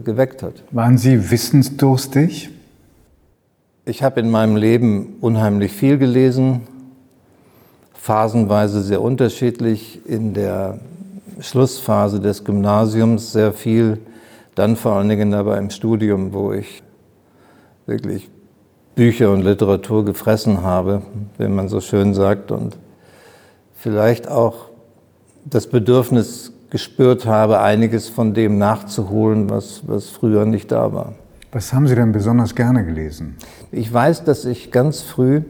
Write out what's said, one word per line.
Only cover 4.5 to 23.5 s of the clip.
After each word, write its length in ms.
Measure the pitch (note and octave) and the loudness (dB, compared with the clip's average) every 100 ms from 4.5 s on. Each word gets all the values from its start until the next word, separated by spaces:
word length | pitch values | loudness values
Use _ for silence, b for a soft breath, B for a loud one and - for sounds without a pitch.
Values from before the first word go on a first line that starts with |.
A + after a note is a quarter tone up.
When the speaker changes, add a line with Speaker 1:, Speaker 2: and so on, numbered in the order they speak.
| G#2+ | 2
Speaker 1:
Leben 600 | A2 A#2 A#2+ G2+ - - | 4 4 2 0 -4 -4
unheimlich 520 | A#2+ A2 G#2+ G2+ G2+ | -2 2 2 0 -2
viel 260 | - C3+ C#3+ | 0 2 2
gelesen, 640 | C3 B2 C3 B2+ C3 B2+ A#2 - - - _ _ b b b b b b b | 2 4 4 4 2 0 -4 -18 -20 -20 _ _ b b b b b b b
phasenweise 880 | - - G#2+ A2 A#2 G#2 G#2 G#2+ G2+ | -12 -2 0 2 2 2 2 0 0
sehr 200 | G2 G2 | -2 0
unterschiedlich, 1000 | A#2 C3 A#2+ - B2 - A2+ A2 - - - | 0 0 -2 0 -4 -2 -2 -2 -6 -18 -8
in 260 | A2+ A2 | -6 -4
der 460 | G2 G2 F#2+ G2 G#2 - E3+ - - - - | -4 -4 -4 -6 -8 -16 -20 -20 -20 -20 -18
Schlussphase 800 | - B2+ B2+ - - G#2+ G#2 G2+ | -6 0 0 0 -2 0 0 0
des 240 | G2+ G2 | -2 -4
Gymnasiums 880 | - G2+ G2+ G#2 A2 A2 A2+ A2+ - | -4 -2 2 2 2 2 2 2 -2
sehr 200 | A2 G#2+ | 0 0
viel, 460 | G2+ A#2 A2+ A2+ G#2+ B B B B B | 0 -2 2 2 0 B B B B B
dann 220 | - G#2 A2+ | -2 0 0
vor 160 | B2 | 0
allen 160 | G2 G2+ | 0 0
Dingen 240 | G#2 G#2 | 0 0
aber 240 | G#2 G#2 G#2 | 0 -2 -2
im 100 | G2+ | -4
Studium, 640 | - A2+ A2 G#2+ G2 F#2+ | -6 -2 0 0 -2 -4
wo 200 | G2 G2+ | -6 -6
ich 300 | G2+ G2+ - - _ _ _ b b b b b b - | -6 -10 -18 -20 _ _ _ b b b b b b -8
wirklich 440 | A2+ G2+ G2+ - - _ _ _ _ _ | -6 -6 -8 -12 -20 _ _ _ _ _
Bücher 360 | - A#2+ A2+ A2 | 2 2 4 2
und 120 | G2 | 4
Literatur 600 | F#2+ G2+ G2+ G2 - G#2+ | 2 2 2 0 0 -2
gefressen 580 | G#2 F#2+ - G#2+ A2+ F#2+ | -2 -2 -2 0 0 0
habe, 400 | F#2 F2+ F#2 G2+ G2 G#2+ G#2 - | 0 -2 0 -2 -6 -12 -12 -6
wie 120 | G#2+ | -4
man 200 | G2 F#2+ | -2 -2
so 120 | G#2 | -6
schön 340 | - G#2 G2 | -2 0 2
sagt, 360 | G2 G2 G2+ - | 2 2 0 -4
und 260 | G#2 A2+ - - b b b b b b | -6 -6 -12 -20 b b b b b b